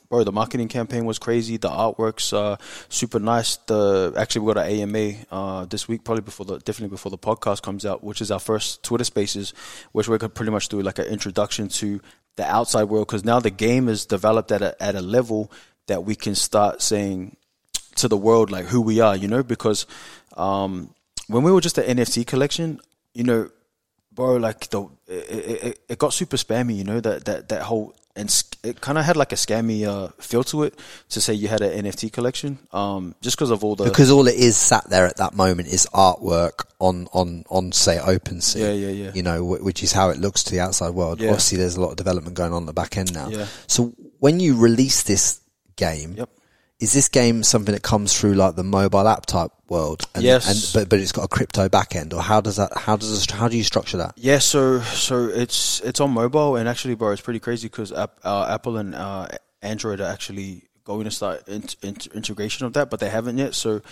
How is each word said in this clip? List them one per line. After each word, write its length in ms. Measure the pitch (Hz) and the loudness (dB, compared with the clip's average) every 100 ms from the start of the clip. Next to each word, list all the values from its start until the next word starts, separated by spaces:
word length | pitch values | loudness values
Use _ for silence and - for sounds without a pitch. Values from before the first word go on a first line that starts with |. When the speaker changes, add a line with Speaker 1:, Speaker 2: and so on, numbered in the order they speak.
| - | -2
Speaker 1:
bro, 140 | 120 | 0
the 80 | 104 | 2
marketing 360 | 104 113 123 113 | 0 -2 -2 -4
campaign 380 | 123 110 120 113 | -4 -4 -4 -4
was 120 | 107 | -6
crazy. 380 | 117 117 113 113 | -2 -2 -2 -4
The 140 | 87 | -4
artwork's, 640 | - 110 - 113 - - | 0 -2 0 -4 -2 -4
uh, 220 | 104 104 101 - - - | -2 -2 -4 -10 -20 -8
super 280 | - 117 113 | -6 -2 -2
nice. 380 | 107 117 110 - | 2 0 0 -6
The, 560 | - 107 101 95 87 - | -2 2 4 4 0 -2
actually, 240 | 110 113 | -2 0
we 100 | 107 | 0
got 140 | 104 82 | 0 0
an 40 | |
A 120 | 107 | -2
M 120 | 104 110 | -2 -2
A, 220 | 107 104 - | -4 -6 -12
uh, 340 | 95 95 95 | -8 -6 -8
this 240 | 90 107 - | -8 -10 -6
week, 160 | 113 | -8
probably 160 | - 113 | -4 -6
before 240 | 98 - | -6 -14
the, 140 | 98 92 | -10 -10
definitely 320 | - 107 101 | -8 -8 -10
before 180 | 95 98 | -10 -10
the 80 | 95 | -6
podcast 460 | 107 110 107 101 | -4 -2 -2 -4
comes 240 | 98 98 104 | -6 -8 -6
out, 180 | 92 | -6
which 160 | 104 - | -8 -8
is 100 | 107 | -4
our 100 | 95 | -4
first 420 | - 107 - - | -2 -2 -2 -8
Twitter 220 | - 117 | -4 -2
Spaces, 500 | 120 107 101 101 101 - - - - | -2 -2 -2 -4 -8 -12 -20 -20 -6
which 140 | 107 110 | -2 0
we 120 | 110 | 0
could 160 | 110 | -2
pretty 180 | - 110 | -4 -2
much 160 | 104 - | -2 -2
do, 140 | 104 | -4
like, 160 | 98 - | -4 -4
an 80 | 82 | -6
introduction 600 | 104 101 98 104 - 98 | -4 -4 -2 -2 -2 -6
to 340 | - 104 101 - _ _ - | -4 -4 -6 -10 _ _ -8
the 80 | |
outside 400 | 78 107 117 113 | 0 0 2 0
world, 240 | 104 107 104 | 2 0 0
'cause 160 | 104 | -2
now 160 | 110 123 | 2 2
the 80 | 110 | 2
game 380 | 95 113 127 123 | 0 0 2 2
is 160 | 104 | -2
developed 480 | - 95 107 110 - | -2 0 2 2 0
at 80 | 104 | 0
a, 220 | 98 - | 0 -2
at 120 | 101 | -4
a 60 | 98 | -4
level 500 | 90 120 117 107 101 - _ _ - | 0 0 0 -4 -6 -12 _ _ -6
that 180 | 92 | -4
we 100 | 98 | -4
can 200 | 104 110 | -4 -4
start 480 | 95 - 107 104 - | -4 0 2 2 0
saying 520 | - 104 98 92 98 _ _ _ _ - - - | -2 0 -2 -4 -8 _ _ _ _ -12 -8 -2
to 120 | 117 | 2
the 80 | 101 | 4
world, 340 | 110 113 104 | 6 6 4
like, 160 | 95 87 | -2 0
who 140 | 120 | 0
we 200 | 110 110 | 2 4
are, 160 | 110 95 | 4 4
you 100 | 101 | 0
know, 160 | 123 | -2
because, 440 | 123 113 113 104 - - - - _ - | -2 -2 0 -2 -4 -14 -20 -20 _ -4
um, 580 | 98 98 98 92 - _ _ - - | -2 -2 -2 -6 -12 _ _ -16 -2
when 140 | 117 | 2
we 80 | 165 | 6
were 100 | 190 | 4
just 160 | 170 - | 4 0
an 60 | |
N 140 | 110 123 | 0 0
F 120 | 117 | 0
T 140 | 120 | -2
collection, 540 | 117 131 143 - 165 139 _ _ _ | 0 0 0 -2 -6 -8 _ _ _
you 100 | 120 | -4
know, 260 | 123 113 92 _ _ _ _ _ _ | 0 0 -2 _ _ _ _ _ _
bro, 240 | 107 127 123 | -4 0 2
like, 320 | 113 - - | 0 -4 -6
the, 120 | 101 98 _ - | -6 -6 _ -12
it, 240 | 90 73 | -12 -8
it, 320 | 110 90 104 | -10 -6 -6
it, 160 | 120 - - | -6 -10 -12
it 100 | 117 | -2
got 140 | 139 | -2
super 240 | - 180 135 | -2 -4 -4
spammy, 400 | - 113 120 101 | -2 -2 0 -2
you 80 | |
know, 160 | 98 117 | -2 -2
that, 240 | 110 82 | -2 -4
that, 240 | 104 95 - | -4 -6 -6
that 140 | 107 | -6
whole, 320 | - 110 107 _ _ | -4 -4 -6 _ _
and 160 | - 104 | -12 -2
sc-, 260 | - - - | -2 -2 -10
it 180 | - - | -10 -8
kinda 220 | 139 151 | -4 0
had, 140 | 147 156 | 2 2
like, 160 | 135 | 0
a 40 | - | -2
scammy, 480 | - 110 113 107 104 | -2 0 0 0 -2
uh, 220 | 101 92 - | -4 -8 -12
feel 240 | - 120 | -2 -2
to 200 | 131 151 | 0 -2
it 140 | 147 - - - - | -4 -6 -20 -20 -10
to 120 | 110 | -4
say 120 | 117 | -2
you 160 | 104 104 | 0 0
had 120 | 107 | 0
an 100 | 101 | 0
N 140 | 95 101 | -2 -6
F 100 | - | -6
T 140 | 110 | -8
collection, 480 | - 123 - 143 135 _ | -4 -4 -4 -8 -10 _
um, 420 | 95 101 98 90 - | -4 -4 -4 -8 -8
just 160 | 123 - | -6 -2
'cause 120 | 131 | 0
of 140 | 104 | 2
all 100 | 104 | 0
the 100 | 101 | 0
Speaker 2:
Because 260 | 101 - 131 | 2 6 8
all 180 | 139 123 | 8 6
it 80 | 120 | 6
is 200 | 123 113 | 4 6
sat 320 | - 117 - | 4 4 4
there 160 | 92 87 | 4 4
at 100 | - | 2
that 180 | 95 | -2
moment 340 | 101 92 90 85 | 2 2 2 -2
is 200 | 92 - | 0 2
artwork 720 | 98 92 87 90 85 85 - - - | 6 6 4 0 2 0 -2 -14 0
on, 300 | 92 90 90 | 0 0 -4
on, 320 | 95 87 85 - | -2 -2 -4 -2
on, 240 | 92 90 | -2 0
say, 240 | - 95 85 | 2 2 2
OpenSea. 640 | 92 92 - 87 - 113 | 2 0 -2 -4 -2 0
Speaker 1:
Yeah, 120 | 107 | 0
yeah, 160 | 101 98 | 0 -4
yeah. 200 | 98 95 | -6 -6
Speaker 2:
You 80 | 92 | -4
know, 200 | 90 82 | -2 -2
wh-, 200 | 87 92 | -2 -2
which 180 | 95 - | -2 -2
is 100 | 95 | 0
how 180 | 98 92 | 2 2
it 80 | 67 | 2
looks 260 | 98 - | -2 -2
to 60 | - | -2
the 80 | 90 | -2
outside 300 | 92 - 85 | 0 -2 -2
world. 300 | 90 85 85 | -2 -2 0
Speaker 1:
Yeah. 100 | 110 | 2
Speaker 2:
Obviously, 280 | 92 - 92 | 2 2 2
there's 180 | 90 90 | 0 0
a 40 | |
lot 100 | 82 | -2
of 60 | 78 | -2
development 400 | 92 90 82 87 | -2 -2 -4 -4
going 160 | 85 | -2
on 120 | 85 | -2
at 20 | 80 | -4
the 60 | |
back 220 | 85 82 104 | -4 -4 -4
end 180 | 92 | -4
now. 140 | 82 - | -6 -8
Speaker 1:
Yeah. 180 | 107 104 - - | -8 -10 -12 -2
Speaker 2:
So 280 | - 120 - - - | 0 0 -4 -18 2
when 200 | 139 175 | 4 6
you 160 | 175 117 | 4 8
release 460 | 117 117 135 - | 8 6 4 2
this 380 | - 95 - - _ _ _ - | 2 2 2 -2 _ _ _ -4
game, 380 | 87 78 80 101 | -4 -4 -10 -10
Speaker 1:
Yep. 100 | 123 _ _ _ _ - | -12 _ _ _ _ -4
Speaker 2:
is 120 | 110 | 2
this 160 | 139 - | 4 6
game 360 | 131 120 113 | 6 6 4
something 280 | 107 113 104 | 4 2 2
that 120 | 101 | -2
comes 340 | - 107 104 - | 2 2 2 2
through, 160 | 104 | 4
like, 220 | 95 95 85 | 6 4 2
the 80 | |
mobile 420 | 95 98 98 98 107 | 0 2 4 4 4
app 200 | - - | 2 0
type 260 | - - _ - | -2 -2 _ -4
world? 400 | 85 78 78 - | -2 -2 -4 -8
And, 120 | - | 2
Speaker 1:
Yes. 240 | 123 127 98 | 6 6 4
Speaker 2:
and, 240 | 104 - 113 | 0 2 0
but, 60 | 95 | 4
but 80 | 104 | 2
it's 140 | 95 | 2
got 100 | - | -4
a 40 | 98 | -2
crypto 400 | - 113 104 95 | -2 0 0 4
back 260 | 98 92 | 4 2
end, 180 | 87 80 | -6 -6
or 80 | 85 | -6
how 200 | 95 107 | 2 2
does 160 | 107 98 | 2 -2
that, 200 | 98 - | -2 -2
how 200 | - 107 | 0 0
does 140 | 110 | 0
this, 200 | 104 - | -2 -2
how 160 | 101 117 | -2 0
do 100 | 117 | 0
you 60 | |
structure 340 | 104 107 - 92 | 0 0 -2 -6
that? 160 | - - | -6 -2
Speaker 1:
Yeah, 240 | 127 143 | 2 4
so, 400 | - 143 131 127 | 4 4 4 2
so 460 | 113 - - 123 113 | 0 -4 0 0 0
it's, 500 | 107 123 - - - | -2 -2 0 -2 -2
it's 180 | 123 123 | -4 0
on 100 | 139 | 0
mobile, 460 | 117 120 151 147 123 | 2 2 2 2 2
and 120 | 113 | -2
actually, 280 | 120 127 113 | -4 -4 -2
bro, 160 | 107 | -2
it's 100 | 101 | -2
pretty 160 | - 113 | -4 -6
crazy 300 | 120 117 113 | -4 -6 -8
'cause 240 | - 101 | -10 -8
App-, 260 | 82 104 _ | -6 -6 _
uh, 220 | 95 101 90 | -4 -2 -2
Apple 280 | 110 123 110 | -2 -4 -6
and, 160 | 98 73 | -6 -8
uh, 320 | 98 98 - - _ _ | -8 -8 -10 -14 _ _
Android 380 | 101 110 110 98 | -10 -6 -6 -4
are 100 | 92 | -6
actually 520 | 98 - 98 98 90 _ _ | -6 -10 -10 -12 -14 _ _
going 220 | - 104 | -10 -8
to 80 | 107 | -6
start 340 | - 98 82 - | -6 -6 -6 -10
in-, 220 | 107 - - | -12 -10 -12
in-, 140 | 98 98 - | -12 -12 -12
integration 540 | 110 110 104 107 - 123 | -10 -8 -6 -6 -6 -4
of 60 | |
that, 180 | 147 139 | -2 -2
but 80 | 113 | -4
they 100 | 104 | -4
haven't 300 | 110 120 127 | -4 -4 -4
yet. 160 | 139 | -4
So 260 | - 113 107 - | -4 -4 -4 -6